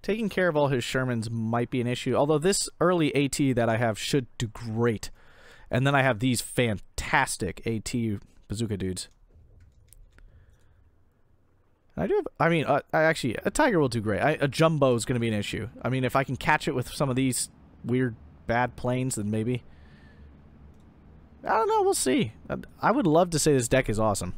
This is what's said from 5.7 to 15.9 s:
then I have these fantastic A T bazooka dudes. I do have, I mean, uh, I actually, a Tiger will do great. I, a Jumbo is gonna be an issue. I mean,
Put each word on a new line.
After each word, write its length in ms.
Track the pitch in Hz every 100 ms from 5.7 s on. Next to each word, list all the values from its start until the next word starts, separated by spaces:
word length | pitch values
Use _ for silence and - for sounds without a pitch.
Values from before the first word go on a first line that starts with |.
| 120 135
then 80 |
I 80 | 143
have 160 | 131 110
these 240 | 131 117
fantastic 1200 | - - 120 98 - - - 151 131 - 98 - 117
A 120 | 113
T 400 | - 123 113 101 - - -
bazooka 300 | 104 113 98
dudes. 320 | 95 92 - _ _ - - - - _ - - - - - - - _ - _ _ _ _ _ _ _ _ _ _ _ _ -
I 120 | 190
do 80 | 415
have, 120 | 320 -
I 100 | 160
mean, 160 | 170 127
uh, 140 | 139 -
I 100 | 160
actually, 320 | 160 160 131 -
a 80 | -
Tiger 260 | - 294 180
will 120 | 135
do 120 | 113
great. 200 | 104 95
I, 100 | 123 156
a 80 | 139
Jumbo 480 | 120 160 156 135 117
is 100 | -
gonna 140 | 123
be 80 | 117
an 60 |
issue. 340 | 104 101 - 98 -
I 80 |
mean, 140 | 120